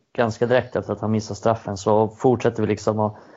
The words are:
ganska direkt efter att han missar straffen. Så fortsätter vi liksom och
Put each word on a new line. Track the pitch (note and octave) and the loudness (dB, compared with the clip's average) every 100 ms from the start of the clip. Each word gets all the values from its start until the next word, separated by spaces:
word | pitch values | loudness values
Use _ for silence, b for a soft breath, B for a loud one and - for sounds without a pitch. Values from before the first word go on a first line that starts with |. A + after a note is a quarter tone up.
| _ | _
ganska | - A#2 A2 A#2 | -2 -2 0 0
direkt | B2 A#2+ F#2+ | 2 0 -4
efter | G2 | -6
att | G#2 | -4
han | G#2+ | -2
missar | A2 G#2+ | -2 -4
straffen. | G2+ A2+ A2 - G2+ | -2 0 -2 -4 -6
Så | - G#2+ A2 | 2 2 2
fortsätter | G#2 C3 A#2 A#2+ A2+ | 0 2 2 0 0
vi | G#2+ | -2
liksom | G#2 - G#2+ | -2 -2 -2
och | G#2+ G#2+ B | -2 -4 B